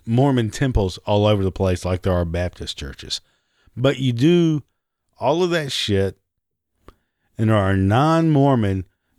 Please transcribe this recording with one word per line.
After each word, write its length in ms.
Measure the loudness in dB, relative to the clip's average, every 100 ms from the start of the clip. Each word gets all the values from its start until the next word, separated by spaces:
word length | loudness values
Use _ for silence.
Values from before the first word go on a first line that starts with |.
| -2
Mormon 460 | 2 2 2 -2
temples 460 | -2 -2 0 -2 -4
all 260 | -2 2 2
over 180 | 2
the 80 | 0
place 320 | 0 -2 -2
like 200 | -4 -4
there 100 | -2
are 120 | -2 -2
Baptist 520 | -4 -6 -8 -12 -10
churches. 440 | -14 -14 -12 -12 -12 _ _ _ _ -4
But 220 | -2 0
you 140 | -2
do 500 | 2 2 4 2 0 -6 _ _ _ _ _
all 240 | -2 -2
of 60 | -2
that 200 | -2 -4
shit 460 | -6 -2 -2 -2 -6 _ _ _ _ _ _ -20 _ _ _ _ -2
and 140 | 2
are 200 | 2 2
a 60 | 2
non-Mormon, 1080 | 2 2 2 2 2 4 4 2 0 -4 -8 _ _